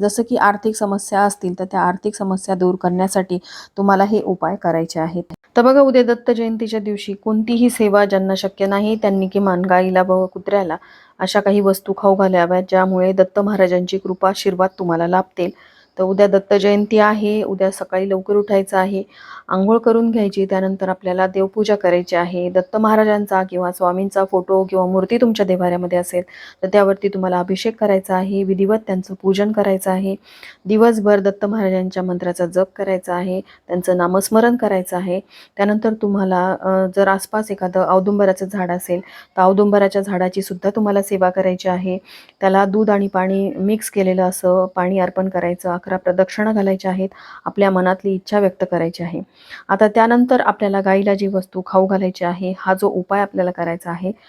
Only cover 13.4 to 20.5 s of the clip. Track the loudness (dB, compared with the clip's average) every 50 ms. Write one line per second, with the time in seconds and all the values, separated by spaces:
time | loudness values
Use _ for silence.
13.4 | -2 0 2 2 2 2 2 0 -2 -2 -4 -6 -4 -6 -4 0 0 -2 0 0
14.4 | -2 -2 0 0 0 -2 -2 -4 -4 -2 0 0 0 0 0 0 -2 _ _ -6
15.4 | -6 -6 -6 _ -20 _ _ _ _ _ _ -4 -2 0 2 4 4 4 4 2
16.4 | 2 2 2 2 4 2 2 2 2 2 4 4 4 4 2 2 0 -2 -2 -2
17.4 | -2 -4 -2 -2 -2 -2 -2 -4 -8 -4 -4 -4 -2 -2 -2 -4 -2 0 0 0
18.4 | 2 2 2 0 0 0 0 0 0 0 -2 -6 -6 -8 -14 -20 -20 -20 -20 -14
19.4 | -8 -4 -2 0 2 2 2 2 4 2 2 2 2 2 0 0 0 0 0 -2
20.4 | -2 0